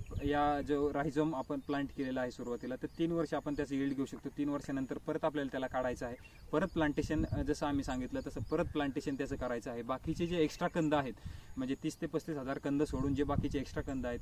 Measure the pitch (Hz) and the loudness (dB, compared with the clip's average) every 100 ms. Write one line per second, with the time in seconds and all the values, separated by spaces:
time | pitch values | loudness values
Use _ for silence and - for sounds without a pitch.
0 | - - 143 147 147 143 135 147 143 143 | -2 -2 0 4 4 2 2 2 2 0
1 | 151 139 156 165 160 143 131 143 139 - | 0 2 0 0 -4 -4 -2 -2 -2 -2
2 | 131 131 127 - 120 120 123 127 151 - | -2 0 -2 -4 -6 -4 -4 -6 -6 -2
3 | 165 170 151 147 147 143 143 139 139 135 | 0 2 0 0 0 -2 0 0 2 0
4 | 131 - 139 - 147 143 - 135 131 147 | -2 -4 -6 -2 0 0 0 -2 -2 -4
5 | - 151 156 147 135 131 127 131 127 123 | -2 0 2 2 0 -2 -2 0 0 -2
6 | 123 123 - - - 151 185 160 151 143 | -4 -6 -12 -16 0 2 2 4 2 2
7 | - 156 160 - 139 147 147 143 135 127 | 2 2 2 2 2 2 2 2 0 -2
8 | 123 135 139 - - 160 160 156 143 135 | -2 -4 -4 -6 0 2 2 2 0 0
9 | 151 139 131 135 123 120 131 120 117 131 | 0 0 0 -2 0 -2 -2 -4 -2 -2
10 | - 160 170 175 151 - 180 175 156 147 | -2 0 2 4 2 2 0 2 4 4
11 | 131 107 - - - - 127 135 156 - | 2 -4 -8 -10 -8 -4 -2 -2 -2 -4
12 | 156 160 - 147 131 135 147 143 151 160 | -2 -2 -2 -2 -2 -2 2 2 2 2
13 | 139 135 143 139 143 143 123 156 147 131 | 2 2 2 2 2 0 -2 -4 -4 -2
14 | 123 120 | -2 -2